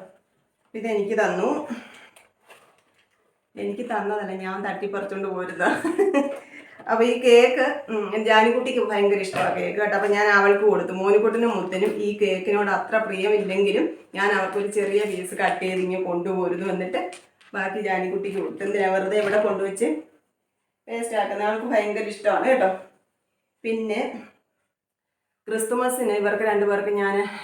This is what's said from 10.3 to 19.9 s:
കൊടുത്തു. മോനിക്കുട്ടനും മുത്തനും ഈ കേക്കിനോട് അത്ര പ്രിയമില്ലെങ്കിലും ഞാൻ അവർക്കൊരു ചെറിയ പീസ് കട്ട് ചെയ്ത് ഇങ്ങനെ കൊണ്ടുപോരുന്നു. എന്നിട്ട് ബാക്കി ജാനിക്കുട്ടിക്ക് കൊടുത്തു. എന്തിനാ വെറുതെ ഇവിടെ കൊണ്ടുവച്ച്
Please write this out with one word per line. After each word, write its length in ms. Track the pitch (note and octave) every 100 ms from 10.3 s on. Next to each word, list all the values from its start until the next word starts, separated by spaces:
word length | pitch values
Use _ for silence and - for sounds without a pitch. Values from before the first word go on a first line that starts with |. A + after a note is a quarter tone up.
| G3+ G3+ G3+
കൊടുത്തു. 280 | G#3 G3 F3+
മോനിക്കുട്ടനും 580 | F#3 F#3+ G#3+ A3+ A3+ A#3 G3
മുത്തനും 340 | F3 F#3 G#3 G#3+ G#3
ഈ 120 | G#3
കേക്കിനോട് 520 | G3 F#3 G#3 G#3 G3+
അത്ര 280 | F#3 - A3
പ്രിയമില്ലെങ്കിലും 1000 | G#3 F#3+ G3+ G#3+ F#3 F#3+ G3 - D#3+ - -
ഞാൻ 140 | F#3 G3+
അവർക്കൊരു 340 | G3 F#3 G3+ G3+
ചെറിയ 340 | G#3 G3 G3+
പീസ് 300 | G#3 F3+ F3+
കട്ട് 280 | - F#3 -
ചെയ്ത് 160 | F#3 F#3
ഇങ്ങനെ 220 | F3+ F#3
കൊണ്ടുപോരുന്നു. 640 | F3+ F3 F#3 F#3 F3 F3 F#3+
എന്നിട്ട് 280 | F3+ F#3 F3+ F4+ - - _ _
ബാക്കി 260 | G3 G3+ A3
ജാനിക്കുട്ടിക്ക് 580 | G3+ F#3 F3+ G3 G3 F#3
കൊടുത്തു. 260 | E3 -
എന്തിനാ 240 | G3+ G3+ F#3+
വെറുതെ 280 | F#3+ F#3+ G#3
ഇവിടെ 200 | G3+ G#3
കൊണ്ടുവച്ച് 460 | G3+ F#3 G3 F#3+ D#4